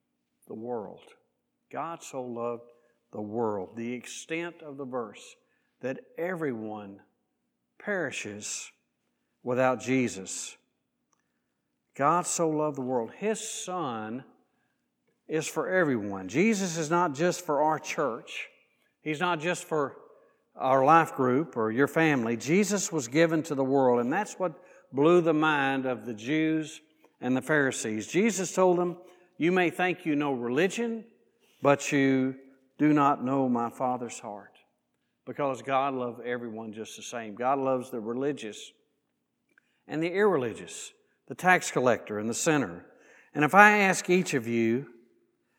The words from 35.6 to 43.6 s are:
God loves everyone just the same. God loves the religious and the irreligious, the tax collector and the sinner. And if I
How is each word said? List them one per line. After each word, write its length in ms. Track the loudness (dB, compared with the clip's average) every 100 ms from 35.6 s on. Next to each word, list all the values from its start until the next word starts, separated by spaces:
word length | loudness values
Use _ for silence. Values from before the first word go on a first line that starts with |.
God 340 | -2 0 0 -2
loves 260 | -6 -6
everyone 480 | -6 -6 -6 -10 -10
just 240 | -10 -12 -14
the 80 |
same. 320 | -12 -10 -10 -4
God 240 | 0 0
loves 320 | 0 -2 -2
the 80 | -8
religious 720 | -6 -4 -4 -4 -8 -12 -18 _ _ _ _ _ _ _ _ _ _ _ -10
and 160 | -4
the 120 | -2
irreligious, 800 | 2 2 2 0 -6 -12 -14 -16 -20 _ _ -16
the 80 | -2
tax 340 | 4 4 2
collector 480 | 0 2 2 0 -6
and 100 | -4
the 60 |
sinner. 500 | -2 2 2 0 -6 -16 _ _ -20 _ 0
And 100 | 4
if 80 |
I 240 | 8